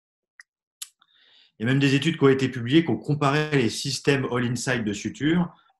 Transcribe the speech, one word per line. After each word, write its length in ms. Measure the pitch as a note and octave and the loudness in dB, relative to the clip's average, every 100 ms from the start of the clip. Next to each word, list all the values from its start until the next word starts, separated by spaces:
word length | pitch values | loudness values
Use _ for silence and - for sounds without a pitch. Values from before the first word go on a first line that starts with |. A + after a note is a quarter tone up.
| _ _ _ _ - _ _ - - _ _ _ _ _ _ - | _ _ _ _ -20 _ _ -20 -20 _ _ _ _ _ _ -8
Il 60 | A2+ | -2
y 40 | |
a 20 | |
même 80 | C#3 | 2
des 160 | C#3 C#3 | 2 2
études 220 | D#3+ D#3+ | 0 2
qui 60 | |
ont 60 | C#3 | 4
été 200 | C3 C3 | 4 0
publiées 340 | B2+ A#2 D#3+ | -4 2 2
qui 80 | E3 | 2
ont 60 | A2+ | -2
comparé 520 | - D3 C#3+ D3 D3+ | -2 -2 0 0 0
les 180 | C#3+ A2 | 0 0
systèmes 580 | - C#3 - - C#3 C3 | -2 -8 -4 0 0 0
all 140 | B2 A#2+ | -2 -2
inside 380 | B2 - B2 | -4 -2 -2
de 100 | G#2+ | -4
suture 580 | G2+ G#2+ - D3 F3 E3+ - _ _ | -6 -8 -4 0 0 0 -6 _ _